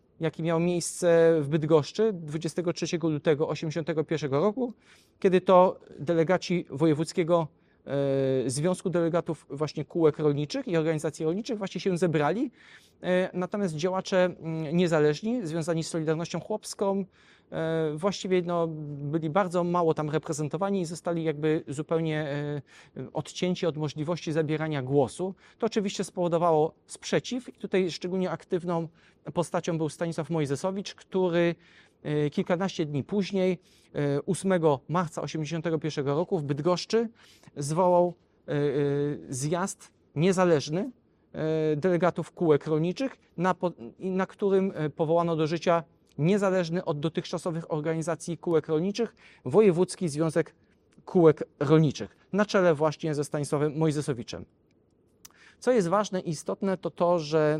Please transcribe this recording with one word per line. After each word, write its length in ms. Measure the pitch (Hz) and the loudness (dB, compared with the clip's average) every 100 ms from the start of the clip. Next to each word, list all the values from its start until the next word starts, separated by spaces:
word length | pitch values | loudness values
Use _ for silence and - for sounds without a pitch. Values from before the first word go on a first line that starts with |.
| _ - | _ -6
jaki 220 | 160 - | -6 -2
miał 180 | 165 165 | 0 2
miejsce 800 | 175 175 - - 175 165 165 165 | 2 0 -4 0 4 6 6 4
w 80 | 139 | 2
Bydgoszczy 640 | 160 151 156 - - 220 | 0 4 4 4 0 0
dwudziestego 600 | 180 151 156 160 - 175 | -2 -6 -6 -6 -4 -4
trzeciego 360 | - - 175 165 | -4 -4 -2 -2
lutego 400 | 147 - 143 156 | 0 0 0 0
osiemdziesiątego 560 | 156 165 165 165 160 | -4 -6 -4 -4 -2
pierwszego 360 | 147 156 147 139 | -2 -2 -2 0
roku, 320 | 202 262 247 - _ - _ _ | 0 0 -6 -8 _ -20 _ _
kiedy 220 | 196 180 | 2 4
to 400 | 185 185 185 - - - | 6 6 6 2 -12 -8
delegaci 680 | 147 165 160 180 - 175 - | -2 0 2 0 0 -4 -4
wojewódzkiego, 800 | 135 165 147 160 - 165 170 156 _ _ _ - | 0 2 2 0 -2 2 2 0 _ _ _ -6
e, 640 | 139 139 135 135 131 120 | -2 0 0 0 0 0
Związku 400 | 127 175 185 190 | 0 -2 -2 -2
Delegatów 560 | 170 165 170 165 156 - | 0 0 0 -2 -6 -8
właśnie 340 | 143 151 156 | -6 -6 -6
kółek 340 | 143 170 156 147 | -6 2 2 4
rolniczych 500 | 151 143 147 277 254 | 0 0 -2 -6 -2
i 80 | 165 | 0
organizacji 480 | 156 156 160 - | 0 0 -4 -4
rolniczych 340 | 160 185 233 214 | -2 -2 -4 -6
właśnie 220 | 190 180 | -6 -4
się 180 | 196 170 | -2 0
zebrali. 520 | 185 151 147 196 269 - - - _ _ | 2 2 2 0 -4 -8 -20 -20 _ _
E, 280 | 175 180 185 | 0 0 0
natomiast 420 | 180 180 208 196 | -4 -4 -2 -2
działacze, 500 | 151 185 185 - 190 | -2 -2 -2 0 2
mm, 520 | 180 - 160 160 156 175 | 2 0 -6 -6 0 2
niezależni, 720 | 175 160 151 151 214 247 165 | 4 4 4 2 -2 -4 -2
związani 380 | 165 160 165 | -4 -2 -2
z 40 | 160 | -2
Solidarnością 520 | 170 156 156 170 175 | -2 -2 -2 -4 -8
Chłopską, 640 | - 214 - - 196 196 190 _ _ _ - | -6 -8 -8 -4 -2 -2 -4 _ _ _ -10
e, 400 | 160 160 165 156 156 | -6 -2 -2 -2 -2
właściwie, 460 | 196 - 190 185 | -2 -2 0 0
no, 240 | 175 175 165 156 147 | 0 -2 -2 -4 -10
byli 440 | 143 143 160 156 | -8 -4 -2 0
bardzo 340 | 175 185 175 | 0 0 0
mało 300 | 175 175 165 | 0 2 2
tam 160 | 156 151 | 2 0
reprezentowani 720 | 156 - 147 151 165 196 196 | -2 -2 -4 -4 -2 -2 -2
i 40 | |
zostali 400 | 160 170 175 170 | -4 -6 -4 -2
jakby 400 | 160 147 156 156 - | -2 0 0 0 -2
zupełnie, 520 | 143 151 165 160 156 | -8 -2 -2 0 -2
e, 420 | 151 143 147 147 - - - - 127 | -4 -4 -4 -6 -10 -20 -18 -12 -8
odcięci 540 | 147 - - 180 180 170 | -8 -8 -4 -2 0 -2
od 100 | 151 | -2
możliwości 560 | 151 147 151 175 170 | -4 -4 -4 -4 -2
zabierania 500 | 156 151 151 156 147 | -2 0 -2 -2 -4
głosu. 520 | 127 143 123 - 185 - - - | 0 2 2 0 -8 -8 -18 -6
To 80 | 220 | -4
oczywiście 380 | 233 190 - | -2 -2 -4
spowodowało 680 | - 185 175 165 175 156 156 - - | -6 -2 0 2 4 4 2 -2 -20
sprzeciw 640 | - - 165 - 247 - | -16 -2 -2 -2 -8 -10
i 40 | |
tutaj 380 | - 202 190 185 | -12 -4 0 0
szczególnie 400 | - 185 185 180 | -4 -4 -2 -2
aktywną 580 | 160 - 180 175 170 160 - _ _ - | -4 -4 -4 -2 -4 -4 -10 _ _ -6
postacią 440 | 175 165 175 180 165 | -4 -2 -2 -2 -2
był 100 | 156 | -2
Stanisław 420 | - 170 165 151 | -4 -6 -4 -4
Mojzesowicz, 640 | 165 139 139 190 196 - | -2 -2 -2 -4 -6 -10
który, 600 | - - 190 180 170 170 165 _ - _ _ | -14 -6 0 2 2 2 0 _ -20 _ _
e, 280 | - 151 147 | -4 0 0
kilkanaście 560 | 196 180 175 190 - 151 | -2 -2 0 -2 -2 -4
dni 180 | 147 | -4
później, 540 | - 202 175 196 185 175 _ _ _ | -2 -2 -2 0 0 0 _ _ _
e, 280 | 143 143 143 | -4 -2 0
ósmego 580 | - 165 190 180 160 131 - | -2 -2 0 2 4 2 0
marca 340 | 170 170 - | -2 -2 -6
osiemdziesiątego 560 | 151 160 151 165 165 160 | -6 -6 -4 -4 -2 -2
pierwszego 360 | 156 151 139 | -2 -4 -2
roku 240 | 143 180 185 | 0 0 -2
w 40 | |
Bydgoszczy 640 | 143 147 165 175 - 226 233 - - _ - 139 | -2 -2 0 0 0 0 0 -6 -20 _ -18 -8
zwołał, 580 | 143 160 180 175 175 - _ _ - | -4 2 4 6 4 0 _ _ -6
e, 40 | |
e, 40 | 143 147 139 143 143 147 113 - | -2 0 0 0 0 -2 -4 -8
zjazd 640 | 131 147 175 190 - - _ _ 139 | -6 -2 -2 -4 -8 -18 _ _ 0
niezależny, 760 | 180 185 180 151 143 165 254 - _ _ _ | 2 4 4 4 2 -4 -4 -10 _ _ _
e, 440 | 156 156 156 156 151 | -6 -2 0 0 0
delegatów 560 | 185 170 175 175 156 | 2 2 2 0 -6
kółek 340 | - 170 143 156 | 0 4 4 2
rolniczych, 500 | 156 170 180 269 - _ - | 0 0 -2 -6 -8 _ -4
na 180 | 185 | -2
po-, 180 | 180 180 - 117 - | 0 -4 -4 -14 -10
i 120 | 185 | -4
na 160 | 185 185 | -2 -4
którym, 460 | - 202 190 190 | -2 2 2 2
e, 160 | 151 151 | -2 -4
powołano 460 | - 156 170 170 160 | -2 0 2 2 0
do 100 | 156 | 0
życia 380 | 165 180 170 165 _ _ - | 0 2 0 0 _ _ -2
niezależny 640 | 160 202 196 185 165 175 | 2 4 2 2 0 -2
od 160 | 170 147 | -2 -2
dotychczasowych 720 | 156 175 - 170 185 160 165 | -4 -4 -6 -6 -6 -6 -4
organizacji 640 | 156 156 160 160 160 - 160 | -4 -2 -2 -2 -6 -6 -6
kółek 300 | 175 160 151 | 0 0 2
rolniczych 460 | 156 185 202 226 - - - | 0 0 -2 -4 -6 -20 -12
Wojewódzki 640 | 127 170 214 165 180 - 175 | 0 6 6 6 0 -2 -4
Związek 460 | 147 160 165 - _ _ _ _ _ | 0 0 0 -2 _ _ _ _ _
Kółek 400 | - 185 160 151 - - | 0 6 8 6 0 -2
Rolniczych 560 | 143 160 156 - 101 _ _ | 4 6 6 0 -8 _ _
na 120 | 190 | -2
czele 300 | 208 202 180 | 2 4 4
właśnie 400 | 147 156 147 160 | 4 0 -2 -4
ze 100 | 147 | -4
Stanisławem 520 | 143 151 139 143 151 147 | -4 -4 -2 0 0 0
Mojzesowiczem. 680 | 160 147 147 120 107 85 - _ _ _ _ _ _ _ - _ - _ | 0 0 -2 -6 -8 -12 -14 _ _ _ _ _ _ _ -20 _ -20 _
Co 140 | 247 | 0
jest 160 | 247 170 | 2 2
ważne 320 | 202 202 185 | 0 0 -4
i 80 | - | -6
istotne, 480 | 147 - 196 196 185 | -6 -6 -4 -2 -2
to 140 | - | -4
to, 280 | - 175 175 | 0 2 2
że, 360 | 147 156 151 156 | 2 2 2 0